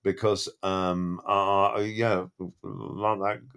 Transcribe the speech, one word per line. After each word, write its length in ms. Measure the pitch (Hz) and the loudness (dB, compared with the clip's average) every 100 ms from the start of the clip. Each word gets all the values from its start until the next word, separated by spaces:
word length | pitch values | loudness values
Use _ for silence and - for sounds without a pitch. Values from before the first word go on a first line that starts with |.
because, 460 | 98 95 110 98 - - | -2 0 2 0 -2 -6
um, 560 | 95 95 92 90 87 87 - | -2 0 0 0 -2 -4 0
uh, 520 | 101 98 98 101 - | 2 4 4 4 2
yeah, 420 | 104 110 117 98 90 _ 90 - | -2 0 2 2 -2 _ -12 -12
like 560 | - 92 - 69 104 104 | -12 -10 -8 -2 0 0
that. 220 | 98 113 123 | -2 -4 -8